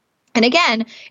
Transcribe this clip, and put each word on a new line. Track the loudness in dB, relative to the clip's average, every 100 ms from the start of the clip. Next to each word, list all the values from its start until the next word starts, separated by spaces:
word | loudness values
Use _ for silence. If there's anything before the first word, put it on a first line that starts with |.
| _ _ _ -2
And | 0
again, | 0 0 -2 -6 -12 -6